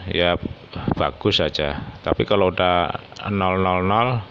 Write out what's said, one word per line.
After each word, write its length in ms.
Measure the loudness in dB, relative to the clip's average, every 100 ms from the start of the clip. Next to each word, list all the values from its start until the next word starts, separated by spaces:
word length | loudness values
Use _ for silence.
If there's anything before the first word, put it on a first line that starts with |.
| -4
ya 300 | 0 2 2 -4 -12 -14 -8 -4 0
bagus 480 | -2 0 0 2
saja. 400 | 0 0 -2 -4 -8 -8
Tapi 220 | -2 -2 2
kalau 240 | 2 2
udah 460 | 2 2 2 0 -4 -12 -10 -4
nol 320 | 0 2 2
nol 240 | 2 2 2
nol 380 | 2 2 0 -4